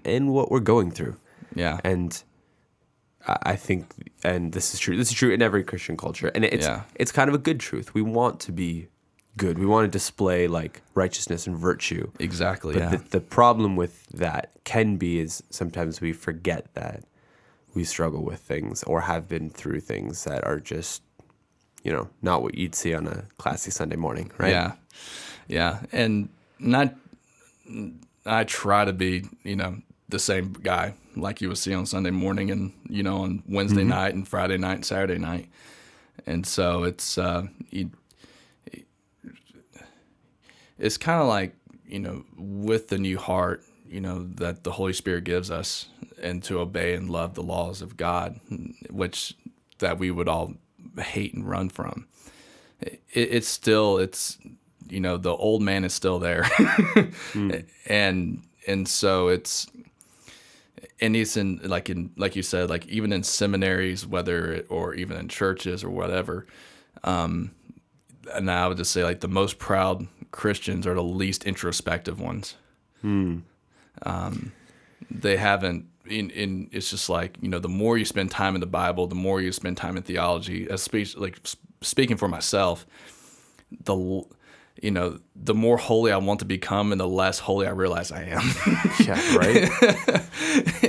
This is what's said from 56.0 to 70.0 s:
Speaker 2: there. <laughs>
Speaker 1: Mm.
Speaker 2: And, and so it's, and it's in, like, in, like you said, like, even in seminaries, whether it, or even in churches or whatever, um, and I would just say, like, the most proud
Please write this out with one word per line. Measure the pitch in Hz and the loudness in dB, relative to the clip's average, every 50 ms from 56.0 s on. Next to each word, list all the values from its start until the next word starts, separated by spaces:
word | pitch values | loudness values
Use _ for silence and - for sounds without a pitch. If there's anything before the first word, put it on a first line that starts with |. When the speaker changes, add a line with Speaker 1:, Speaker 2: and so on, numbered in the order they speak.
| - 95 92 87 | 0 2 2 2
Speaker 2:
there. | 87 85 85 85 87 | 0 0 2 2 2
<laughs> | - - - 107 - - - 180 - - 220 - - - - - - - | 2 6 6 6 6 6 4 2 4 4 4 4 2 -2 -12 -12 -6 -4
Speaker 1:
Mm. | 107 101 98 87 - - - _ - - | -2 0 0 -2 -4 -6 -10 _ -14 -4
Speaker 2:
And, | - 104 104 101 95 92 92 87 87 - - - _ _ _ - | 0 2 4 4 4 2 2 0 -2 -4 -6 -10 _ _ _ -4
and | - 98 98 92 - | -2 0 0 0 0
so | - - - 98 95 92 90 90 | 0 2 4 4 4 6 6 4
it's, | 90 87 - - - - - - - - - _ _ _ - _ - - - - - - - - - - _ _ _ - - - _ - | 4 2 0 -2 -4 -4 -6 -8 -12 -20 -20 _ _ _ -20 _ -20 -20 -20 -20 -20 -20 -20 -20 -20 -20 _ _ _ -20 -20 -16 _ -2
and | 113 110 110 | 2 2 4
it's | 113 110 107 - | 4 2 2 0
in, | 110 98 98 90 - - | 0 0 0 -2 -2 -2
like, | 95 90 90 - - | -2 -2 -2 -2 -2
in, | 90 87 85 - - | -4 -4 -4 -6 -4
like | - 98 95 95 | -2 -2 -2 0
you | 98 90 | -2 -4
said, | - - 90 90 87 | 0 0 0 2 2
like, | 85 85 - - | 0 -4 -4 -4
even | - 110 107 104 104 | -4 -2 0 0 0
in | 90 95 | 0 0
seminaries, | - - - 104 101 101 95 95 95 92 92 95 92 92 98 95 | 0 0 2 2 2 2 2 2 2 2 2 0 0 -2 -4 -6
whether | - - 90 87 90 87 85 85 82 82 | -4 -2 -2 0 0 0 0 0 -2 -4
it, | 90 87 - | -4 -6 -4
or | 90 85 87 87 - | -4 -4 -4 -4 -4
even | - 90 98 - | -6 -6 -6 -6
in | 82 82 82 | -8 -8 -8
churches | - - 101 95 95 - - 92 90 92 95 | -4 0 0 0 0 0 -2 -4 -4 -4 -4
or | 92 | -6
whatever, | 92 90 90 90 90 92 92 87 82 95 - - - - - - - - - _ _ - - | -4 -4 -2 -2 0 -2 -2 -2 -6 -8 -8 -14 -20 -20 -20 -20 -20 -20 -20 _ _ -6 -2
um, | - 92 87 85 82 85 87 92 95 - _ _ - - - _ _ _ _ _ _ - - - - - | 0 0 2 2 0 0 -2 -4 -6 -8 _ _ -20 -20 -20 _ _ _ _ _ _ -20 -20 -16 -8 -6
and | 101 95 92 | -2 0 0
I | 90 90 90 92 | 2 2 2 2
would | 92 | 0
just | 90 90 - - | 0 -2 -2 0
say, | 92 87 | 2 2
like, | 85 90 - | 0 0 -2
the | - 92 | -4 -2
most | 92 95 98 95 - - | 2 2 2 2 0 -6
proud | - - 101 95 92 92 92 95 | -2 0 2 4 4 2 0 -2